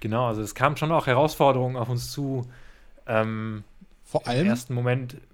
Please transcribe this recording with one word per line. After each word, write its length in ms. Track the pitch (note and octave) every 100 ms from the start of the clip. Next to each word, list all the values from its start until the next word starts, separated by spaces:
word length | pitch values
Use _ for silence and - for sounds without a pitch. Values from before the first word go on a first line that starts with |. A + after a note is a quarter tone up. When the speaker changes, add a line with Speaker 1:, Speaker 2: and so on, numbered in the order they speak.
Speaker 1:
genau, 260 | A2 A2+ B2
also 160 | A2
es 120 | G#2+
kamen 220 | - C3+ D3+
schon 140 | D#3
auch 140 | D#3+ C#3
Herausforderungen 720 | B2 D3+ - C#3+ B2+ B2+ B2+
auf 120 | A#2+
uns 220 | A#2+ B2
zu, 320 | - C#3 C3 B2 - - - - - -
ähm, 560 | A2 A2 A2 A2 G#2+ - - - -
Speaker 2:
Vor 180 | - -
Speaker 1:
im 40 | -
Speaker 2:
allem 160 | B2 F#3+
Speaker 1:
ersten 260 | B2 -
Moment, 420 | B2 B2 B2+ B2 - -